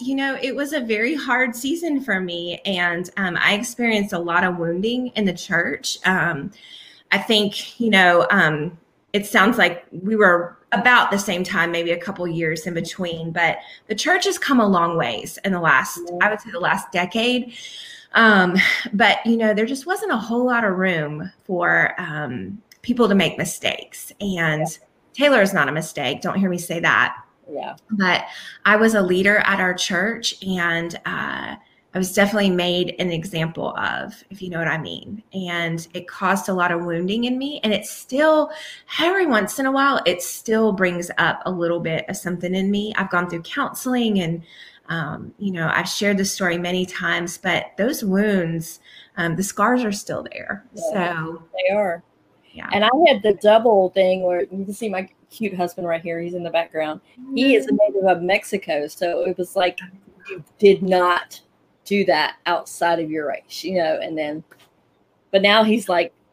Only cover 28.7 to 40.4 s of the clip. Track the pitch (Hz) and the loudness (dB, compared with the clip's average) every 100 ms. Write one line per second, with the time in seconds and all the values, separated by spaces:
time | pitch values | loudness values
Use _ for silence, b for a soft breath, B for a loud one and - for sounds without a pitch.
28.7 | 214 226 220 185 180 196 208 - 196 185 | 6 6 4 2 2 4 4 2 0 0
29.7 | 180 - 180 202 233 - - 190 185 170 | -2 -2 -2 -2 -2 -6 -6 -6 -2 -2
30.7 | 165 170 165 175 180 71 67 - - b | -2 -4 -8 -8 -6 -6 -6 -8 -10 b
31.7 | b b 185 185 - 202 214 196 180 175 | b b -4 -2 2 2 4 2 2 0
32.7 | 175 175 - 180 165 160 165 165 165 - | 0 -2 -2 -4 -4 -6 -4 -4 -4 -6
33.7 | - - 62 67 - _ 196 185 170 160 | -4 -4 -4 -8 -14 _ -14 -8 -4 -2
34.7 | 160 101 82 - 208 - 190 180 170 170 | -4 -6 -10 -12 -16 -10 -10 -6 -4 -2
35.7 | 165 165 180 175 - 185 196 202 185 180 | -4 -8 -12 -12 -4 -2 0 0 0 0
36.7 | 170 175 170 180 220 240 254 277 294 220 | 0 -2 -2 -2 -2 -2 -2 -4 -4 -2
37.7 | 208 - - - 254 311 311 294 B B | -2 -4 -14 -6 2 4 4 2 B B
38.7 | B B - 330 381 339 220 196 - 269 | B B -2 0 2 2 2 0 -2 0
39.7 | 269 277 254 175 180 - - | 2 2 2 0 -2 -6 -10